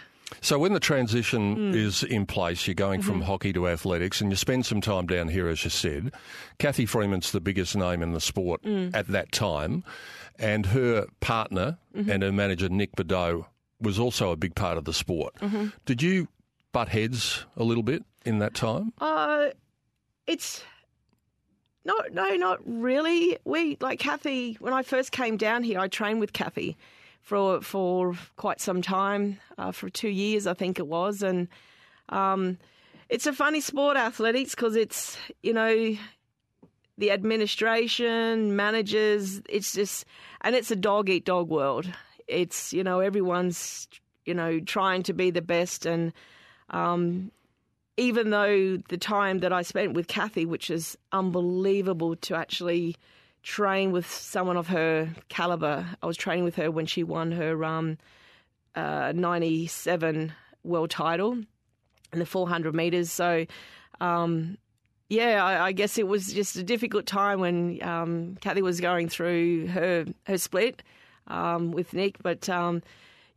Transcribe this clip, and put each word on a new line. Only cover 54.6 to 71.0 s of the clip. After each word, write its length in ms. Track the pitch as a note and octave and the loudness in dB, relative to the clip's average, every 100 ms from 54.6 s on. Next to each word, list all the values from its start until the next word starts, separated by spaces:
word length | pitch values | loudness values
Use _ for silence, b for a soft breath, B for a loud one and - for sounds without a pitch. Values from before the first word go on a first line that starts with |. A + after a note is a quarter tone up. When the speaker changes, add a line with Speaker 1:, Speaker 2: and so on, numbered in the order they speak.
| E3 | 0
Speaker 2:
her 420 | F3+ D#3+ D#3+ D#3+ E3 - | 2 4 2 0 -6 -8
calibre. 680 | - F3 E3 D#3 D3 F3 F#3 | -2 0 0 0 -2 -4 -6
I 20 | E3+ | -6
was 120 | E3 | -4
training 260 | - F3 | -2 0
with 120 | F3 E3+ | 0 0
her 140 | D#3 | -2
when 160 | D#3+ D#3+ | -2 -2
she 180 | - | -2
won 280 | E3+ D#3+ E3 | -2 -2 -2
her, 320 | E3+ D#3+ D#3+ | -2 -2 -2
um, 340 | D#3+ D#3+ D#3+ D#3 b b b b b _ _ - | -2 -2 -2 -4 b b b b b _ _ -6
uh, 380 | D#3 D3+ C3+ D#3+ | -4 -2 -2 0
ninety-seven 1160 | F3 F3 E3 D#3+ E3 - - F3+ D#3+ D#3 D#3 D#3 B - | 0 0 0 0 -2 -4 -2 0 0 -2 -4 -8 B -14
world 260 | E3+ F3 D#3+ | -4 -2 0
title 480 | - D#3+ E3+ G#3 B3 G#3+ _ _ _ _ _ _ | -2 -2 0 0 -4 -8 _ _ _ _ _ _
in 80 | E3+ | -6
the 60 | E3+ | -2
four 240 | F#3+ F3 | -2 0
hundred 260 | E3+ D#3+ D#3+ | 0 0 0
metres. 340 | E3+ F3 E3+ | 2 0 0
So, 340 | - F3 E3 D#3+ B B B B - | 0 2 2 0 B B B B -6
um, 560 | F3+ E3+ E3+ E3 D#3+ G3 _ _ _ _ - | -2 0 2 0 -2 -8 _ _ _ _ -2
yeah, 340 | G#3+ A#3 G#3 | 2 4 4
I, 240 | F#3 F#3 F#3 | 4 4 2
I 40 | |
guess 260 | F#3+ G#3 - | 2 0 0
it 80 | F#3+ | 0
was 260 | G3+ F#3+ | 0 0
just 240 | G3 G3 - | -2 -2 -4
a 60 | |
difficult 420 | F3+ A#3 A#3 G3+ - | -2 0 0 -2 -2
time 340 | G3+ G3+ G3 | 0 2 2
when, 420 | F3+ F3 F3 F3 | 2 2 0 -2
um, 560 | - E3+ E3 E3+ E3+ F#3+ | -4 -4 -2 -4 -6 -6
Cathy 200 | G3+ F#3+ | -2 0
was 200 | F#3 F3 | 2 2
going 260 | F3 F3 E3+ | 0 0 0
through 600 | - E3+ F3 E3+ E3+ E3+ | -2 0 2 2 2 0
her, 380 | F3+ F3 E3+ D#3+ - - | 0 0 0 -2 -8 -4
her 120 | F#3+ | -2
split, 460 | - F#3 A#3 - b b | 0 0 0 -2 b b